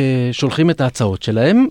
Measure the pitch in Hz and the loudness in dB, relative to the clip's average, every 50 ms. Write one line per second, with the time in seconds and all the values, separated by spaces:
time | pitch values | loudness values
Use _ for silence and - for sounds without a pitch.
0 | 135 131 131 127 123 123 117 - 143 131 - 151 165 - 160 - 131 127 - - | 0 0 0 0 -2 -4 -2 -2 -4 -2 0 0 0 0 0 0 -2 -4 -2 -2
1 | 117 101 95 - - 110 110 113 123 165 214 247 269 - | -2 -2 -2 -4 -4 -2 0 2 2 4 4 4 2 0